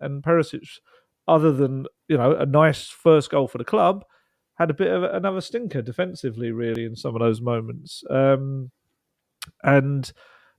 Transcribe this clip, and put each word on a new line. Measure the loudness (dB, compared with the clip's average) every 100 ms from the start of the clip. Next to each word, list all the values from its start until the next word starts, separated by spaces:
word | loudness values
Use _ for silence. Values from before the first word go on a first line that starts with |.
and | -10 -6
Perisic, | 0 0 0 -6 -14 -20 _ _ _ _ 2
other | 4 4
than, | 2 0 -2 -10 _ -2
you | 2
know, | 2
a | 2 2
nice | 4 4 2 -8
first | 0 4 4 4
goal | -2 -2
for | -4
the |
club, | -2 2 2 2 -8 _ _ _ _
had | -4 -2
a |
bit | 0 0
of | 0
another | -2 -2 -4 -6
stinker | -6 -8 -6 -6
defensively, | -8 -6 -6 -4 -8 -6 -6
really, | -4 -4 -4
in | -8 -8
some | -8
of | 0
those | 0 0
moments. | -2 -4 -6 -14 -16 -18 -4
Um, | 2 2 2 -2 -8 -10 _ _ _ _ _ _ _ -20 _
and | 4 4 4 -4 -6 -14 _ _ _